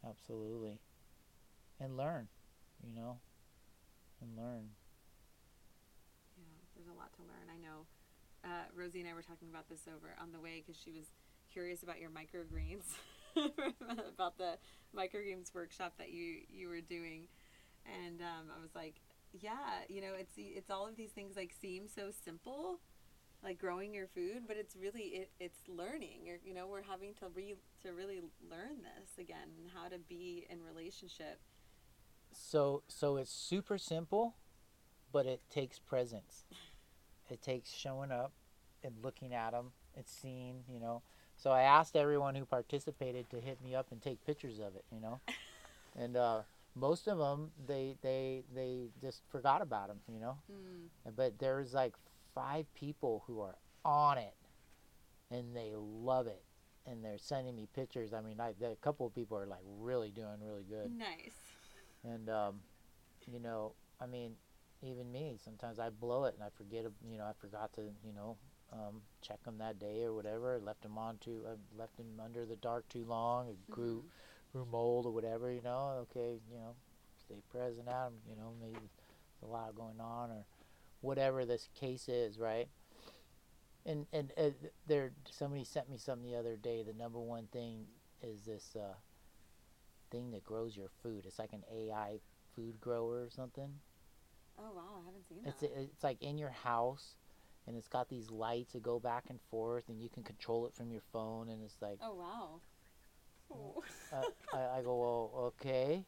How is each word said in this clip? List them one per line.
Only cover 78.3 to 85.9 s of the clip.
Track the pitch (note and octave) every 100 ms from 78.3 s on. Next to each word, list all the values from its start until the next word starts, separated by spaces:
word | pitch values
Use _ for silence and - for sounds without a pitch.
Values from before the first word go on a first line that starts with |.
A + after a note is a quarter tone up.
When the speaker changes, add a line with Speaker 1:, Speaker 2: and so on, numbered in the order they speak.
| G#2+
Speaker 1:
know, | A2+ A#2
maybe | A2+ A2
there's | G#2+ - - - - -
a | A2
lot | A#2 A2+
going | A2 A2+ A2
on | A2+ A#2 A#2+
or | A2 G#2 - - - - -
whatever | C3 C3+ C3+ C3
this | B2 A#2+ -
case | - C3+ B2+ -
is, | B2 A2+ G#2
right? | A2+ A2 A#2+ - - - - - - - - - - -
And, | - D3+ D3
and, | D#3 C#3 -
uh, | D3+ C3+ D3 - -
there, | D3 C3 C3+ -
somebody | - C#3+ C#3+
sent | C3 D3+
me | B2+